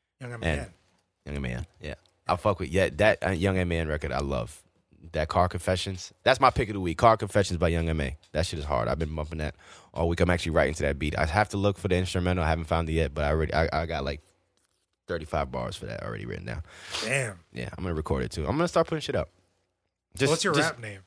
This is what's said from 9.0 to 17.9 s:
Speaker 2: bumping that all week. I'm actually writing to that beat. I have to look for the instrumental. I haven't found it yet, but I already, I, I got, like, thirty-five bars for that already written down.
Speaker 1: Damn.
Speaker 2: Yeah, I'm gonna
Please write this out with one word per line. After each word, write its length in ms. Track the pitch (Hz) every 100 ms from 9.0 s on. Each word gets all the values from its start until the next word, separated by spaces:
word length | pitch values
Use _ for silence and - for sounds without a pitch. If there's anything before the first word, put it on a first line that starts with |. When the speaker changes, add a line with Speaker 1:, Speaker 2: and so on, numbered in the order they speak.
| 78
Speaker 2:
bumping 240 | 78 76 80
that 160 | 76 - - - -
all 140 | - 82
week. 120 | 85
I'm 80 | 87
actually 240 | 90 85
writing 220 | 80 71
to 80 | 78
that 160 | 71 71
beat. 180 | 76 -
I 80 |
have 240 | 78 90 104
to 60 | 101
look 220 | 101 98
for 100 | 95
the 80 | 90
instrumental. 480 | 90 92 90 90
I 40 | 80
haven't 160 | 80 80
found 240 | 82 80
it 20 |
yet, 220 | 80 76
but 100 | 71
I 40 | 73
already, 240 | 80 80
I, 140 | - 82
I 140 | 76 82
got, 180 | 80
like, 160 | 69 71 _ _ _ _ _ _ _ _ -
thirty-five 440 | 85 73 80 69
bars 260 | 62 60 -
for 100 | 53
that 160 | 52
already 240 | 50 55 55
written 180 | 50 50
down. 160 | 67 - - - -
Speaker 1:
Damn. 360 | 107 135 120 90 _
Speaker 2:
Yeah, 160 | 60 60 -
I'm 60 |
gonna 100 | 90